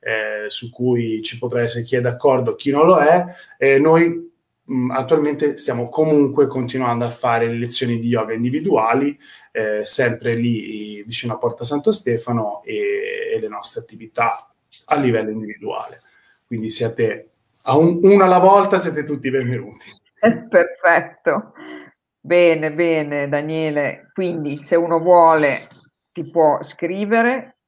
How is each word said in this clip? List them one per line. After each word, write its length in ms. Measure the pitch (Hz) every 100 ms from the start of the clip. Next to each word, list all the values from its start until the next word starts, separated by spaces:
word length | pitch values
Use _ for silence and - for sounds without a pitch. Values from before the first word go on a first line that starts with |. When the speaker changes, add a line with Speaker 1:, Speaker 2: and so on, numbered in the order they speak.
| 117
Speaker 1:
eh, 380 | 110 107 107 107
su 220 | - 120
cui 500 | - 123 123 113 110
ci 140 | 110 120
potrà 260 | 123 120
essere 200 | 117 120
chi 140 | 117 131
è 40 |
d'accordo, 540 | 123 120 143 127 117
chi 160 | - 143
non 160 | 139 165
lo 120 | 180
è. 260 | 202 180 175 - - _
Eh, 220 | 135 135
noi, 520 | 151 165 170 170 - _ _ _
mh, 280 | _ 131 123
attualmente 680 | 127 123 156 147 143 151 143
stiamo 300 | - 120 120
comunque 580 | - 156 151 139 143 139
continuando 580 | 135 123 131 123 117
a 40 | 120
fare 400 | 117 123 117 117
le 100 | 117
lezioni 400 | 120 - 120 117
di 80 | 117
yoga 260 | 117 110
individuali, 840 | 113 120 139 165 143 110 123 143 143 - - _
eh, 340 | - 107 107
sempre 520 | 104 - 123 117 123 117
lì 680 | 120 117 110 110 104 104
vicino 300 | 104 120 123
a 40 | 107
Porta 260 | 120 117
Santo 260 | 120 147 143
Stefano 720 | 208 - 117 - 120 107 101
e, 680 | - 107 101 101 98 95 98
e 60 | 113
le 80 | 107
nostre 320 | 104 - -
attività 680 | 113 104 110 - 117 - - _ _ _
a 120 | _ 151
livello 340 | 135 113 107
individuale. 720 | 110 107 107 107 - - - - _ _ _ _
Quindi 240 | 117 110
siete 600 | - 113 110 113 104 - _ _ _
a 140 | - 139
un, 220 | 170 170
una 240 | 190 202 185
alla 120 | 180
volta, 400 | 185 202 196 190
siete 240 | 170 147
tutti 260 | 139 143 131
benvenuti. 580 | 131 123 123 101 - - - _ _
Speaker 2:
<laughs> 0 | 220 233 -
Perfetto. 1040 | 185 170 - 180 165 - - - 156 214 - - - - _ _ _
Bene, 520 | - 175 175 160 156
bene, 560 | 151 170 160 147 147 143
Daniele. 840 | 147 151 160 160 151 143 - _
Quindi 500 | - 185 170 147 143
se 140 | - 170
uno 240 | 170 165
vuole 680 | 165 180 165 160 147 131 - - _ _ _
ti 180 | - 143
può 320 | 170 156 147
scrivere 960 | 143 - 170 185 202 226 233 262 - _